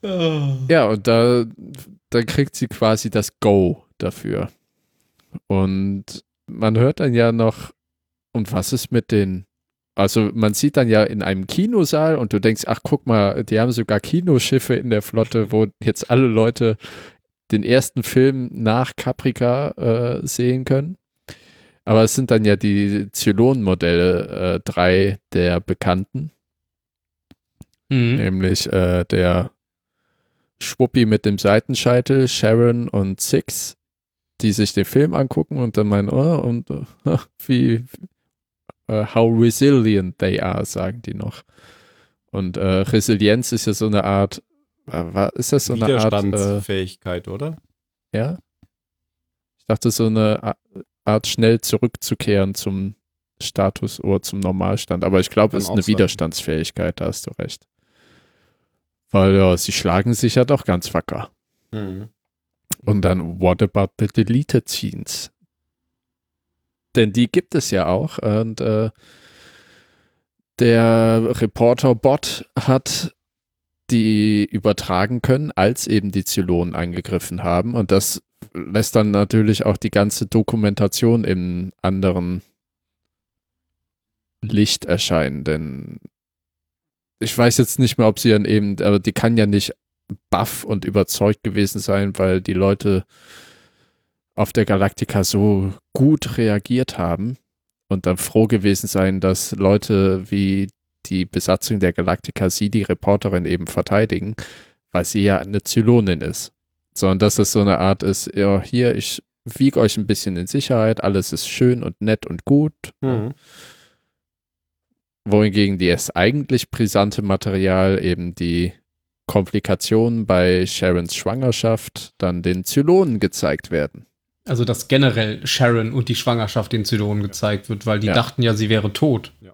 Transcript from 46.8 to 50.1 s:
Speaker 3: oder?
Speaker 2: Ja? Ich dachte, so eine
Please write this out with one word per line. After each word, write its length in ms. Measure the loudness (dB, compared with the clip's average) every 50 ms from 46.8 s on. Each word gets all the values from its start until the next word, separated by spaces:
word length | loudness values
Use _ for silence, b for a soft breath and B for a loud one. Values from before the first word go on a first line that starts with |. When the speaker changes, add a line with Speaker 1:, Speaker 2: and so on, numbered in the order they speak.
| -4 -6 -10 _ _ -8 -8 -8 -8
Speaker 3:
oder? 300 | -10 -10 -10 -8 -10 -10 -12 _ _ _ _ _ _ _ _ _ _ -6
Speaker 2:
Ja? 240 | -4 -4 -4 -6 -10 _ _ _ _ _ _ _ _ _ _ _ _ _ _ _ _ _ _ _ _ _ _ _ _
Ich 60 | _
dachte, 240 | -4 -4 0 0 -2
so 160 | 0 2 0
eine 360 | 2